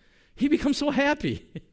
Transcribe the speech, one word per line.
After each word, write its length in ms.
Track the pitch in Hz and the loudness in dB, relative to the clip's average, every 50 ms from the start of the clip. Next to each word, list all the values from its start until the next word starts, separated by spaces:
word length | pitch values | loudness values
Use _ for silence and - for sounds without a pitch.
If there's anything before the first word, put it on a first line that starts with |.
| _ _ _ _ _ _ _ | _ _ _ _ _ _ _
he 140 | - 254 285 | -2 2 2
becomes 280 | 302 - - 285 277 | 2 2 2 0 0
so 140 | - 285 294 | 0 0 0
happy 540 | 269 247 277 285 302 294 - 147 110 - - - - 160 - _ | 0 2 2 2 0 0 -2 -4 -4 -6 -8 -14 -16 -16 -16 _